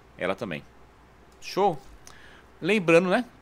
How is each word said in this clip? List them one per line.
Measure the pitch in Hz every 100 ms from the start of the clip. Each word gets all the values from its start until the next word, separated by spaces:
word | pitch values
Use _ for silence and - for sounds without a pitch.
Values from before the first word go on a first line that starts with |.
| - -
Ela | 90
também. | 95 110 76 - - - - - - - -
Show? | - - 196 156 - - - - - - - -
Lembrando, | 160 220 160 165 185
né? | 202 240 -